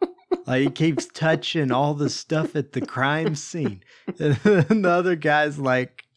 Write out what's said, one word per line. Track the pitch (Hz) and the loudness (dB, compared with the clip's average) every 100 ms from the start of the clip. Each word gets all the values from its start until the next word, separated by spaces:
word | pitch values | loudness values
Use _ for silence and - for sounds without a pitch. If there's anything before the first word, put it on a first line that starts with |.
| 359 - - 359 - | -6 -6 -6 -6 -2
Like, | 127 | 0
he | 139 | 0
keeps | 135 160 135 - | 0 0 0 -6
touching | - 160 160 - 170 131 | -2 0 0 -2 -2 0
all | 123 147 | 0 0
the | 147 143 | 0 -4
stuff | - - 156 - 151 | -4 -4 -2 -2 -4
at | - | -4
the | 127 | -6
crime | 139 127 135 156 165 147 | -6 -2 0 0 -2 -4
scene. | - 170 131 95 _ - | -8 -6 -6 -6 _ -16
<laughs> | - - | -12 -2
And | 151 131 214 190 147 220 185 | 0 2 4 4 4 2 2
the | |
other | 175 180 165 | 2 2 0
guy's | 151 151 151 143 | 2 2 2 0
like, | 131 127 127 - - | 0 0 0 -8 -20